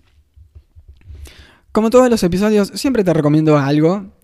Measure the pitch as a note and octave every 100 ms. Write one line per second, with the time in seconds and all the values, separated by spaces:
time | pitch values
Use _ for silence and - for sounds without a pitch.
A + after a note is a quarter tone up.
0 | _ _ _ _ - - _ - - -
1 | - - - - - _ _ - A3+ B3
2 | B3+ A3+ F3+ F3+ G#3 G#3+ G3 G3 C#4+ A#3+
3 | F#3 D#3+ D3 D3+ D#3 D3+ C3+ D3+ D#3+ G3
4 | G3 _